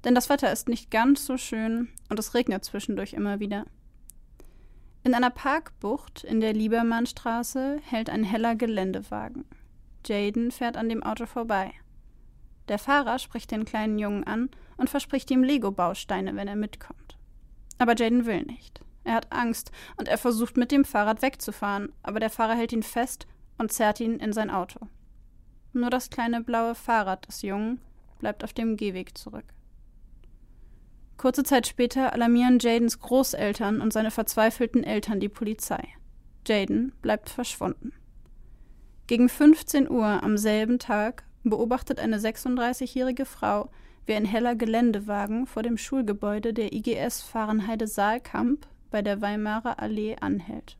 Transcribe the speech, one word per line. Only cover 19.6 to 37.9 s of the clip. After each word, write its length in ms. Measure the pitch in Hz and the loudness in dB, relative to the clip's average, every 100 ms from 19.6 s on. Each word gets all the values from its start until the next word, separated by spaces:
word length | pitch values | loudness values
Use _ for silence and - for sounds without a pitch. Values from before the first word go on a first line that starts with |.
| - - - - | -8 -16 -16 -10
und 100 | - | -2
er 100 | - | 2
versucht, 400 | - 220 240 - | 2 2 2 2
mit 140 | 240 | 4
dem 140 | 285 269 | 4 4
Fahrrad 360 | 208 208 214 | 4 2 2
wegzufahren, 720 | 262 - - - 202 202 202 - | 0 -2 -10 -6 -4 -2 -6 -10
aber 160 | - 208 | -6 -2
der 100 | 220 | -2
Fahrer 260 | - 220 233 | 0 0 2
hält 180 | 233 | 0
ihn 100 | 226 | -2
fest 440 | 214 233 254 - - - - - | -2 -2 -2 -4 -14 -20 -20 -6
und 140 | 220 | -4
zerrt 280 | - 214 208 | 2 2 2
ihn 200 | 226 233 | -2 -2
in 120 | 214 | -2
sein 180 | 208 214 | -2 -2
Auto. 300 | 196 180 - 214 - - - - - - - - | -2 -4 -10 -18 -18 -20 -20 -20 -20 -20 -20 -6
Nur 160 | 247 240 | -2 0
das 200 | 254 - | 0 -2
kleine 320 | - 233 233 | -4 -2 -2
blaue 320 | 226 233 226 | 0 0 0
Fahrrad 540 | 233 - 226 190 190 - | -4 0 2 2 -4 -6
des 140 | - | -8
Jungen 400 | 202 202 220 247 - - - - | -4 -2 -2 -4 -10 -20 -20 -6
bleibt 240 | - - | -6 -4
auf 100 | 220 | -8
dem 240 | - 226 214 | -4 -2 -2
Gehweg 400 | 208 185 185 - | -4 -4 -10 -14
zurück. 280 | - - - - - - - - - - - - - - - - - - - - | -14 -14 -16 -20 -20 -20 -20 -20 -20 -20 -20 -20 -20 -20 -20 -20 -20 -20 -20 0
Kurze 260 | 254 254 | 2 2
Zeit 220 | 269 269 226 | 4 4 4
später 480 | - 240 269 262 | 0 0 2 0
alarmieren 460 | 240 233 240 247 247 | 2 4 6 8 6
Jadens 400 | 233 233 233 - | 6 4 2 0
Großeltern 840 | - 254 262 - 208 208 208 214 | 2 2 4 0 -2 0 0 0
und 120 | 220 | 0
seine 180 | 214 214 | 2 0
verzweifelten 720 | - 214 - 220 - 233 240 | 0 -2 2 2 2 0 2
Eltern 360 | - 214 214 202 | 2 -2 0 -2
die 100 | 202 | -2
Polizei. 580 | - 208 220 - - - - - - - - - | -4 -6 -4 -4 -6 -6 -16 -20 -20 -20 -14 0
Jaden 460 | 214 196 202 262 - | 0 2 0 0 -4
bleibt 280 | 220 214 - | -2 -2 -2
verschwunden. 640 | - 247 - - - 254 | -8 -8 -4 -6 -4 -10